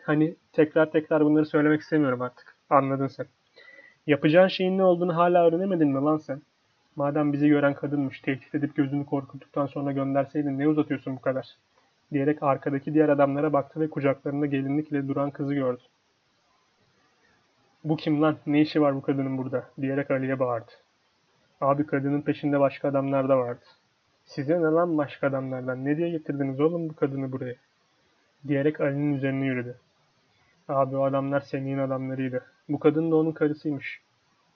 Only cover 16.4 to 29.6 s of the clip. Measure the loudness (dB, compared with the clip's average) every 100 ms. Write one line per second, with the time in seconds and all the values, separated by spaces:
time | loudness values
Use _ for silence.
16.4 | _ _ _ _ _ _ _ _ _ _
17.4 | _ _ _ _ -4 -2 0 2 2 0
18.4 | 0 2 2 2 0 0 -2 -2 -4 -4
19.4 | -6 -8 -8 -8 -4 -4 -2 -2 -2 -2
20.4 | -2 -4 -8 -20 _ _ _ _ _ _
21.4 | _ _ 0 0 0 -2 0 -2 -2 -2
22.4 | 0 2 2 0 -2 -2 0 0 2 2
23.4 | 0 -8 _ _ _ _ _ _ _ -8
24.4 | -2 0 2 2 2 0 -2 -4 -4 -2
25.4 | -6 -6 -6 -4 -2 -2 -2 -4 -6 -4
26.4 | -4 0 0 0 -6 -4 -4 -4 -6 -8
27.4 | -8 -12 _ _ _ _ _ _ _ _
28.4 | -4 0 0 0 -2 0 -2 -2 -2 -2
29.4 | -2 -2